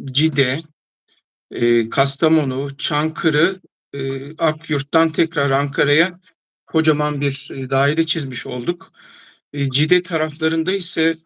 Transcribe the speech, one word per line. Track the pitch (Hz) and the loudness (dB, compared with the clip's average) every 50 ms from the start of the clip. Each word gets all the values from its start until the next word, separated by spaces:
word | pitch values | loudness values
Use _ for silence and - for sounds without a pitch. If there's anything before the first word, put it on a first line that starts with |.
| - | -10
Cide, | 139 127 135 156 156 143 143 131 127 135 156 - - _ _ _ _ _ _ _ _ _ _ _ _ _ _ _ - | -4 0 0 2 2 2 2 2 2 0 -4 -8 -12 _ _ _ _ _ _ _ _ _ _ _ _ _ _ _ -10
e, | - - 120 120 120 117 110 113 | -4 0 2 4 4 4 2 2
Kastamonu, | - 139 139 139 - - 165 160 160 156 143 131 127 131 143 139 139 | 2 0 0 0 0 0 2 4 4 4 2 2 -2 -2 -4 -6 -6
Çankırı, | - - - 156 147 156 160 160 - - 160 139 151 160 190 196 - - _ _ _ _ _ | -8 -6 -4 -2 -2 -2 -2 -2 -2 0 2 2 4 2 2 0 -4 -12 _ _ _ _ _
e, | - 139 135 135 135 135 135 143 156 | -8 -6 -6 -6 -6 -6 -8 -10 -4
Akyurt'tan | - 170 156 156 160 - - 151 139 139 - - 160 165 160 | -2 -2 -2 -2 -2 -4 -4 -4 -4 -2 0 2 2 2 2
tekrar | - - 165 160 - 151 143 139 | 2 0 0 0 0 0 0 2
Ankara'ya | 135 139 143 143 139 165 147 143 147 156 175 185 180 - _ _ _ _ _ _ _ _ _ | 2 0 0 0 0 0 0 2 4 2 2 0 -2 -10 _ _ _ _ _ _ _ _ _
kocaman | _ - 160 151 156 147 147 147 147 147 139 | _ 0 2 2 2 2 2 0 -2 -2 -2
bir, | 143 139 135 - - - 143 | -2 -4 -4 -6 -10 -12 -10
e, | 135 131 123 | -8 -4 -2
daire | 135 135 139 143 156 165 160 | 0 2 2 2 2 0 0
çizmiş | 160 - 156 139 131 123 - - | 0 -2 -4 -6 -6 -8 -8 -8
olduk. | 135 127 123 117 170 175 - - - _ - - - - - - - _ _ _ _ | -8 -6 -4 -2 -4 -4 -4 -8 -20 _ -20 -20 -20 -20 -20 -20 -20 _ _ _ _
E, | - 143 139 135 | -4 -2 -2 0
Cide | 127 143 151 143 180 180 | 0 0 2 2 2 2
taraflarında | 180 - 175 151 156 156 - - 160 160 160 165 160 180 | 0 0 -2 -2 -2 -4 -4 -2 -2 0 0 0 -2 -2
ise, | 196 190 175 - - 170 160 165 160 - _ | -4 -4 -6 -6 -2 0 0 0 0 -4 _